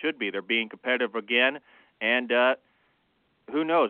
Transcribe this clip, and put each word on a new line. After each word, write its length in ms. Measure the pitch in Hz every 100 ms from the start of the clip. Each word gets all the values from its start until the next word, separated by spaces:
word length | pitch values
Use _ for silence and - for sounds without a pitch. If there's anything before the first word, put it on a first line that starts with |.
should 180 | 151 151
be. 100 | 104
They're 120 | 98
being 280 | 95 117 110
competitive 460 | - 127 123 120 113
again, 440 | 104 120 127 143 - - _ -
and, 300 | 110 123 123
uh, 240 | 120 123 131 _ _ _ _ _ _ _ _ -
who 120 | 147
knows? 260 | 160 170 123